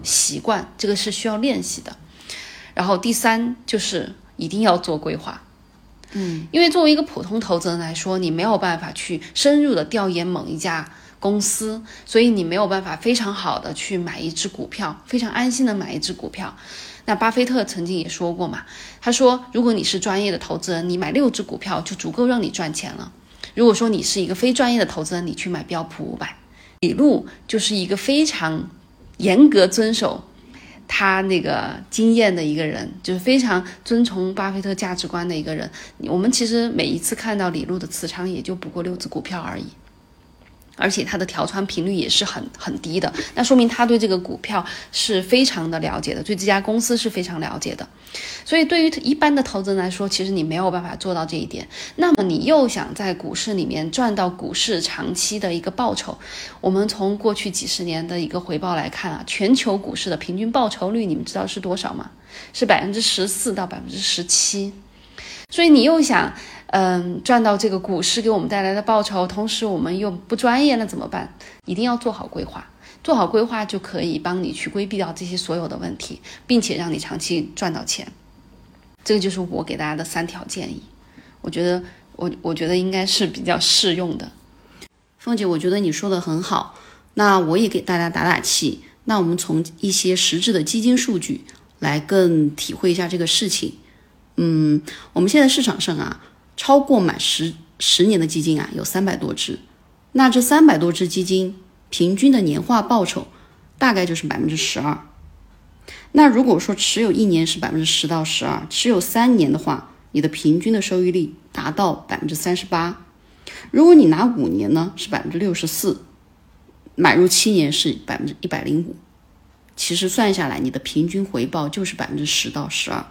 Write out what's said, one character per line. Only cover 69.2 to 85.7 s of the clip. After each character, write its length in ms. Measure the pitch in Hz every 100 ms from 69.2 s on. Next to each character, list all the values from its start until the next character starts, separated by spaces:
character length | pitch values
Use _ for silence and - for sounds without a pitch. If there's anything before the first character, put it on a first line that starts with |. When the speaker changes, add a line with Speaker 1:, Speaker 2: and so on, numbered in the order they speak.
| 180
Speaker 1:
同 220 | 196 220
时 180 | - 220
我 120 | 175
们 200 | 165 185
又 120 | 208
不 260 | 175 - 226
专 280 | 247 247
业， 120 | 294 240
那 80 |
怎 120 | 214 -
么 120 | -
办？ 260 | - - - - -
一 100 | -
定 80 | 185
要 140 | 247 240
做 160 | 233
好 140 | 202 -
规 180 | -
划， 200 | - - - - - -
做 120 | -
好 120 | 247 175
规 160 | 220
划 220 | 233 233
就 140 | 214 196
可 240 | - 170
以 160 | 170 156
帮 220 | 175 185
你 120 | 175
去 180 | - -
规 160 | 202 202
避 120 | 202
掉 140 | 170
这 140 | 165 180
些 100 | 180
所 200 | - 170
有 100 | 160
的 100 | 127
问 180 | - -
题， 240 | - - - - -
并 140 | 240
且 160 | - 175
让 160 | 170
你 60 | 151
长 200 | - 160
期 320 | - 170 - -
赚 160 | 185
到 100 | 156
钱。 220 | - - - - _ _ - - - - _ _
这 80 | -
个 80 | 214
就 80 | 190
是 100 | 185
我 240 | 175 160
给 140 | 165 -
大 80 |
家 100 | 151
的 80 | 151
三 240 | 165 170 170
条 160 | 175 -
建 200 | 196 -
议， 120 | - - - - - - -
我 80 | 175
觉 120 | 165
得， 200 | 175 180 180 - _ -
我， 140 | 175 -
我 140 | 165
觉 120 | 160 160
得 80 |
应 160 | 180 185
该 140 | 190
是 220 | 190 - 185
比 160 | -
较 180 | - 170
适 360 | - - 196 170
用 200 | 180 -
的。 160 | - - - _ _ - - _ _ _
Speaker 2:
凤 180 | - 233
姐， 80 |
我 140 | 196 165
觉 100 |
得 100 | 175